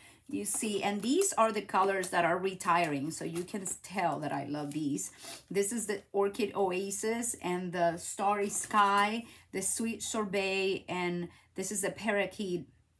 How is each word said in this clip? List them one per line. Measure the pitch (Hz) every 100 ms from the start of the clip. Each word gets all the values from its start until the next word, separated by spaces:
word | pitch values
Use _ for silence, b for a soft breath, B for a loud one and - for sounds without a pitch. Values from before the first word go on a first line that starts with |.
| B B -
You | 196
see, | 208 - 220 202
and | 202 208
these | 214 311 392 -
are | 220
the | 208
colors | 196 202 196 196 185
that | 180 170
are | 180
retiring, | 190 185 185 175 165 143 143
so | 156
you | 160 165
can | 180 214 190 -
tell | - 190 170 143
that | 147
I | 143
love | 135 147 147
these. | 151 151 143 - B B B B
This | 180 202
is | 233 208
the | 202 -
Orchid | 202 202 196 202
Oasis | - 196 180 196 202 220 233 233 -
and | 175 180 180
the | 180 170 165
Starry | - - 202 208 202
Sky, | 208 - 214 202 202 208 220 233 B B
the | 185
Sweet | 196 - 226 226
Sorbet, | - 233 208 196 190 190 190 190 -
and | 180 180 175 170 b b
this | - 190
is | 208
the | 202
Parakeet | 175 214 202 190 - 196 180 - _ _ _